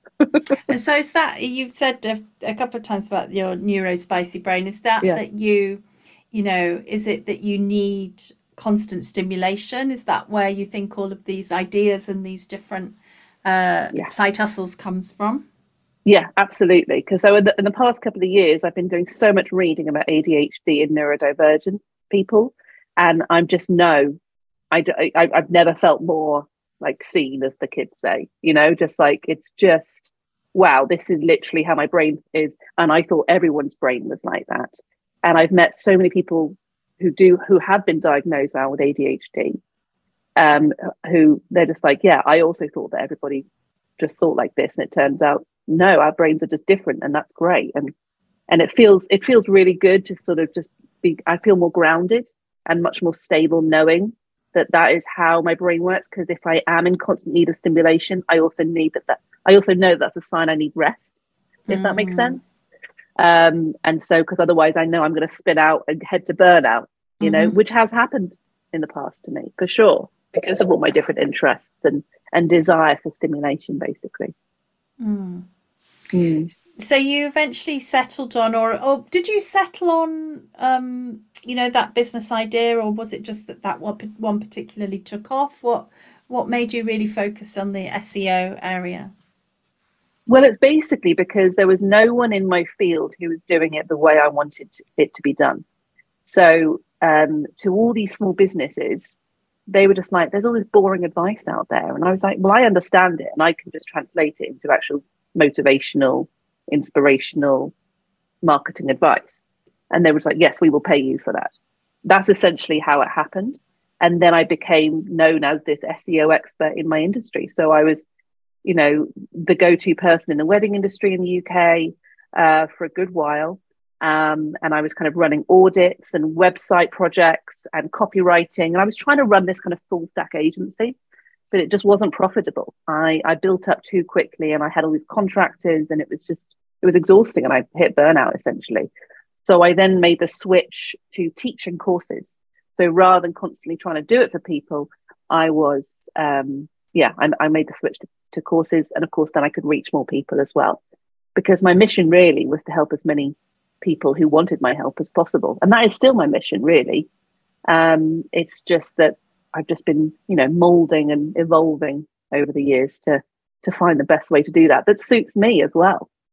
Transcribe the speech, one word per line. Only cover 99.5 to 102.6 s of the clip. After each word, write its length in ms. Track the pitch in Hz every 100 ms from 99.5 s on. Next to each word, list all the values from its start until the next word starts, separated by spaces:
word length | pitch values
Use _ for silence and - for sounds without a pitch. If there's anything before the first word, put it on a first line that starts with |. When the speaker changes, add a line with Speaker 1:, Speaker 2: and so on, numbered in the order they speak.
| _ -
Speaker 1:
they 200 | 196 196
were 80 | 190
just 160 | -
like, 200 | 180 165
"There's 140 | 202 233
all 80 |
this 140 | 233 -
boring 380 | 208 190 190 175
advice 420 | 170 180 220 -
out 200 | - -
there." 260 | - - -
And 80 |
I 80 | 175
was 100 | 190
like, 160 | 196 190
"Well, 140 | 190
I 100 | 220